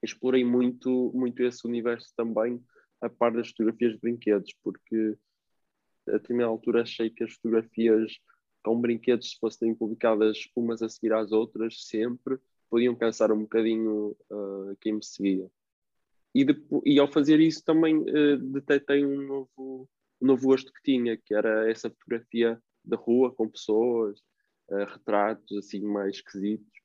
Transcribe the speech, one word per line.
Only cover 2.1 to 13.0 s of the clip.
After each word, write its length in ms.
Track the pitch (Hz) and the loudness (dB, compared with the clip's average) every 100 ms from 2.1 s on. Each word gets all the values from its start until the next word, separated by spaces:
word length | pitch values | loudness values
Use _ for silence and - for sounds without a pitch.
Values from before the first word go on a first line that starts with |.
| - | -6
também, 460 | 117 107 117 120 _ _ _ _ | -4 0 -2 -4 _ _ _ _
a 60 | 120 | -10
par 220 | - 117 | 0 0
das 160 | 113 113 | 0 -6
fotografias 420 | - 110 113 120 | -2 -2 0 -2
de 80 | 107 | -2
brinquedos, 540 | 117 120 107 104 92 - | -6 -4 0 0 0 -10
porque 520 | - 98 _ 113 110 107 _ _ _ _ _ _ _ _ - | -10 -10 _ -4 -2 -6 _ _ _ _ _ _ _ _ -4
a 40 | |
determinada 380 | 104 - 120 117 | -4 -2 -2 -2
altura 320 | 110 - 117 | -2 0 0
achei 280 | 117 - 113 | -2 -4 -6
que 120 | - | -4
as 120 | 113 | -10
fotografias 840 | - 117 113 113 - 117 110 110 - _ _ _ _ | -6 -2 0 -2 -2 4 4 2 -8 _ _ _ _
com 160 | - 117 | -2 0
brinquedos, 500 | 120 117 120 120 - | 0 0 0 0 -2
se 80 | - | -6
fossem 360 | 113 - 113 | -6 -2 -4
publicadas 640 | 113 110 113 120 110 110 107 - - | -2 -6 -2 0 2 2 0 -8 -4
umas 260 | 117 113 | -4 -4
a 60 | 113 | -6
seguir 240 | - 113 | -4 -2
às 200 | 110 107 | 0 2
outras, 540 | 110 113 107 113 - - | 0 0 -4 -8 -8 -8
sempre, 520 | 110 117 123 - 131 _ _ _ | -4 -4 -4 -6 -8 _ _ _
podiam 240 | 117 123 | 2 2
cansar 380 | 120 | 2